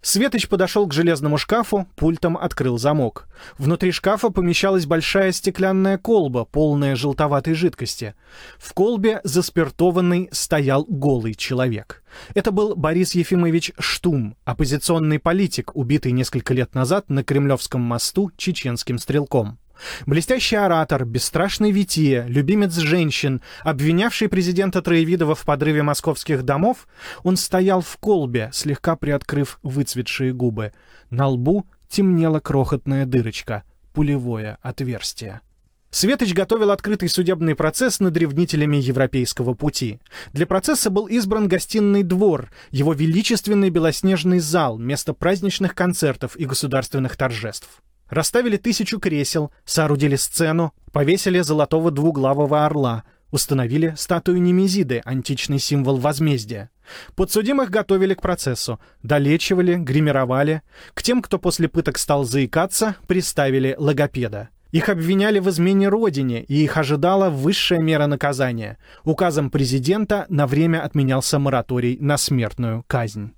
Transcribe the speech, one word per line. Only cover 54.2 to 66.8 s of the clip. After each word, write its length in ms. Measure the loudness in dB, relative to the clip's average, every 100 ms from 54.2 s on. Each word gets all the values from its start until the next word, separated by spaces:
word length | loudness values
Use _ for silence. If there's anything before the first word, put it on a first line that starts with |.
| 2 2
Немезиды, 600 | 4 4 2 2 0 -2 -2
античный 540 | -6 -4 -6 -2 -2
символ 380 | 0 0 2 0
возмездия. 720 | 0 0 0 0 -4 -12 -14 _ _ -20 -18 -4
Подсудимых 560 | 0 0 0 0 0
готовили 420 | -2 2 2 2
к 80 | 0
процессу, 580 | -2 -2 -4 -4 -6 -8 _ _
долечивали, 760 | -2 2 4 2 2 2 2 0
гримировали. 840 | 0 2 2 2 2 0 0 -2 -6 -20 -18
К 80 | -8
тем, 220 | 0 0
кто 160 | 0 -2
после 280 | -2 0 0
пыток 300 | 0 -2 -4
стал 280 | 0 0 0
заикаться, 680 | 0 0 0 0 0 -2 -4 -2
приставили 680 | -2 -2 -2 0 2 0 0
логопеда. 720 | 0 0 0 -2 -6 -8 -14 _ _
Их 180 | -2 0
обвиняли 500 | -2 0 2 2 2
в 100 | 2
измене 400 | 2 2 4 4
родине, 540 | 2 0 0 -2 -4
и 200 | -2 2
их 140 | 2
ожидала 520 | 2